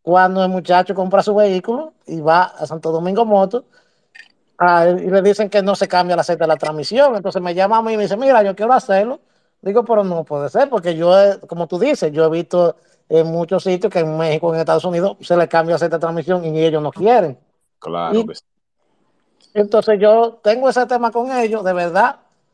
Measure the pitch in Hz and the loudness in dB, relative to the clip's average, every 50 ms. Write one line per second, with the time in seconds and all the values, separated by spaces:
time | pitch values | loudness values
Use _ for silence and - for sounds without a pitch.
0 | _ - 175 185 185 185 190 190 190 185 185 185 160 - 180 180 185 - 190 190 | _ 2 4 4 4 4 2 0 0 0 -2 -4 0 2 2 2 2 0 -4 -4
1 | 185 190 190 196 185 214 202 208 214 202 185 185 180 - 233 269 320 311 _ _ | -2 0 0 0 2 2 2 2 2 2 2 -2 -4 -4 -6 -6 -8 -12 _ _
2 | _ - 160 165 147 156 165 175 180 180 - - 156 147 156 160 - 165 160 160 | _ -12 -10 -2 0 2 2 2 2 0 -4 -10 -10 -10 -10 -8 -6 -4 -4 -2
3 | 170 185 196 226 233 214 208 196 190 190 233 247 - _ _ _ _ _ _ _ | -4 -2 -2 -2 0 2 2 2 2 0 -2 -8 -8 _ _ _ _ _ _ _
4 | _ _ _ - - _ _ _ _ _ _ - 175 175 175 170 170 175 180 185 | _ _ _ -20 -20 _ _ _ _ _ _ 0 2 2 4 4 4 2 0 0
5 | - 185 185 196 185 202 196 - 220 196 - 208 190 196 196 - 196 180 - 180 | -2 0 0 2 2 2 2 0 -2 0 0 0 0 0 -2 -2 -2 -2 0 -2
6 | 180 180 180 170 151 - 170 160 165 156 156 151 - 151 156 156 143 - 202 254 | 0 0 0 -2 0 -2 -2 -2 0 0 0 -2 -2 -6 -6 -6 -8 -4 2 2
7 | 285 277 240 202 170 190 - 196 180 180 175 180 190 202 220 226 226 226 220 214 | 2 2 2 -2 -6 -6 -6 -4 -6 -4 -2 -2 0 2 2 0 0 -2 -4 -4
8 | 208 170 196 214 269 269 262 226 208 196 190 196 208 233 254 240 - - 190 190 | -2 -4 -4 -2 2 2 4 4 2 0 -2 -4 0 0 0 0 2 0 0 0
9 | 208 240 277 - _ _ _ _ _ _ _ _ - 190 202 240 233 233 233 208 | 0 -2 -6 -12 _ _ _ _ _ _ _ _ -8 0 0 0 0 2 0 0
10 | 196 185 175 165 151 _ 151 143 143 127 - 214 277 285 262 202 170 180 170 160 | 0 0 -4 -6 -6 _ -8 -6 -6 -2 0 0 0 0 -2 -4 -4 -4 -4 0
11 | 165 175 180 196 202 202 196 - - - 170 170 170 151 180 175 214 285 294 - | 2 4 6 6 6 4 2 -2 -10 -12 -8 -8 -6 -6 -4 -2 0 0 0 -2
12 | 185 156 147 151 160 160 160 170 170 _ - 180 175 170 - _ _ _ _ _ | -2 -4 0 0 0 0 0 -2 -4 _ 0 2 2 0 0 _ _ _ _ _
13 | _ _ 156 165 160 165 165 170 170 165 196 180 - 190 185 180 196 202 - 180 | _ _ 0 0 2 0 -2 -4 -4 -2 -4 -4 -2 -2 -2 -2 -2 -2 -2 -2
14 | 165 156 156 156 165 160 151 160 170 170 160 160 160 156 160 160 - 185 175 170 | -2 -2 -2 -4 -2 -2 -2 -2 -2 -2 -2 -2 0 0 0 0 0 -2 -2 -2
15 | 180 196 202 _ - - 175 175 165 160 - 165 160 165 170 147 165 165 165 165 | -2 -2 -4 _ -4 0 0 0 0 2 0 0 0 0 -2 -2 -2 -2 -2 -4
16 | 160 165 165 170 143 160 185 180 170 160 156 156 160 160 151 151 151 139 - 202 | -4 -4 -4 -6 -4 -2 -4 -2 -2 -4 -2 0 0 0 0 -2 -4 -4 -6 -2
17 | 180 220 247 233 180 151 131 _ _ _ _ _ _ _ _ _ - - 82 85 | 2 2 4 4 2 0 -6 _ _ _ _ _ _ _ _ _ -12 -8 -6 -6
18 | 85 - 202 226 220 220 - - _ _ _ _ _ _ _ _ _ _ _ _ | -4 -2 -2 -2 -4 -4 -12 -18 _ _ _ _ _ _ _ _ _ _ _ _
19 | _ _ _ _ _ _ _ _ _ _ _ 208 208 202 226 214 - 220 214 196 | _ _ _ _ _ _ _ _ _ _ _ -2 -2 2 2 0 2 2 2 4
20 | 202 208 214 226 233 226 226 _ - 208 220 247 262 262 - 247 247 226 254 240 | 4 4 6 4 4 0 -2 _ 0 0 0 2 0 0 2 0 0 0 0 -2
21 | 233 233 220 233 240 262 269 247 233 214 220 220 190 185 185 180 175 175 165 190 | -2 -2 -2 -4 -4 -4 -4 -2 -2 -2 -4 -4 -2 -2 -2 -2 -2 -2 0 2
22 | 226 262 - _ _ _ _ _ _ _ | 0 0 -2 _ _ _ _ _ _ _